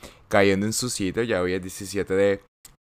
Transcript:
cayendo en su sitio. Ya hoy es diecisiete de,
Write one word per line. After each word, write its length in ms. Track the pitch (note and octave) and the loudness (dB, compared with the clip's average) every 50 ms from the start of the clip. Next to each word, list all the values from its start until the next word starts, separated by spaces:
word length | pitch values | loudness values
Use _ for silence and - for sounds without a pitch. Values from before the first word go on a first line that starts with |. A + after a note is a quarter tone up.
| - - - - - - | -20 -20 -20 -20 -8 0
cayendo 360 | G#2+ G2+ G2 G2 F#2+ F#2+ G#2 | 4 4 6 6 4 2 0
en 80 | A2 | -2
su 160 | A2+ - B2+ B2 | -2 -4 -4 -4
sitio. 340 | - - G2 F#2 D#2+ A2 | -4 -4 -4 -2 -2 -2
Ya 200 | A#2+ A2+ G#2+ F2+ | -2 0 0 0
hoy 100 | F2+ F2+ | 0 0
es 80 | F#2 F#2+ | -2 -4
diecisiete 540 | F2+ F#2 - - G2+ F#2+ G2+ G2 F2 - F#2+ | -6 -8 -12 -12 -12 -6 -6 -6 -2 0 2
de, 280 | G2 G2+ G2+ G2 G2 _ _ _ _ _ - _ _ | 4 4 4 2 0 _ _ _ _ _ -20 _ _